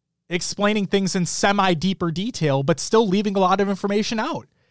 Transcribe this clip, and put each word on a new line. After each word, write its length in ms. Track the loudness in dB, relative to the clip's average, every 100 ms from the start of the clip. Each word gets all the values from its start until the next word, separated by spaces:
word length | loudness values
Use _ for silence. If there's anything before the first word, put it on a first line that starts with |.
| _ _ -8
explaining 560 | -6 -4 -2 0 0 0
things 300 | 0 0 -2
in 100 | -2
semi-deeper 880 | 0 2 2 2 2 0 -2 -4
detail, 520 | -4 -6 -2 0 0
but 160 | 2 0
still 280 | 2 2 4
leaving 280 | 2 0 2
a 40 |
lot 220 | 2 2
of 80 | 0
information 500 | -2 -2 -2 -2 -2
out, 280 | -4 -6 -10 _ _